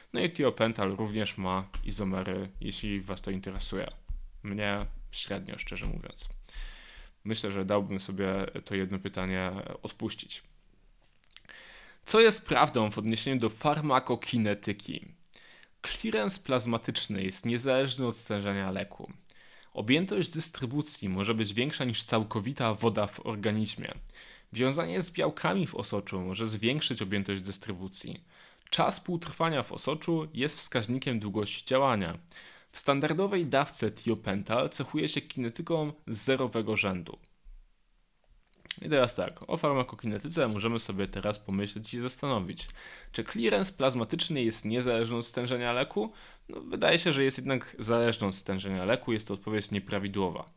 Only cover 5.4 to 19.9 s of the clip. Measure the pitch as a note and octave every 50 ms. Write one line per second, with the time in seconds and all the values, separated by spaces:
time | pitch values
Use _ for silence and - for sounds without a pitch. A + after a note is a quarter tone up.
5.4 | F#2+ - - - - - G2 F#2+ G2+ - - - - - - - - - - -
6.4 | - - - - - - - - - - - - - - - _ - G#2 A2 -
7.4 | - G2+ G2 G2 F#2+ F#2+ G#2 G#2 G2 - G2+ F#2+ - - F#2+ F#2+ G2 F#2+ F#2+ G2
8.4 | G2 - - G#2 - - G2+ F#2+ F#2+ F#2 G2 F#2+ F#2+ G2 - F#2+ F#2 F#2 F#2 F#2
9.4 | F#2 F#2 F#2 G2 - - - - - G#3 - - A2 - - - - - - -
10.4 | - - - - _ - _ _ - - - _ _ _ _ _ _ - - -
11.4 | - - - - - - - - - - - - - - - A3 A3+ A3 G3+ -
12.4 | - - D3+ A#2+ - C3 - A#2+ A2 G#2 - A2+ G#2 A2 A2+ - - C#3 C3+ B2
13.4 | A2+ G#2+ - - - D3+ D3 D#3 D3 D3 C3 C3+ - - B2 A2+ - - - A#2
14.4 | G#2+ G#2 G2+ - - A2 G2+ - - - - - - - - - - - - -
15.4 | - - - - - - _ _ - - - - - A3 G#3+ A3 G#3 G3 - -
16.4 | - - B2+ B2 A2+ A#2+ A2+ A2+ - - A#2 - - - G#2 F#2+ F#2+ F#2+ F#2+ -
17.4 | - A#2 A#2+ A#2 B2 C3+ B2+ C3 C#3 C3+ B2 C3+ B2+ A#2 A2+ - - - G#2+ G2+
18.4 | G2+ G2+ G2 G2 F#2+ F#2+ F#2+ F#2+ F#2+ - - - - - - - - - - -
19.4 | - - - - - - - - G#2 A2+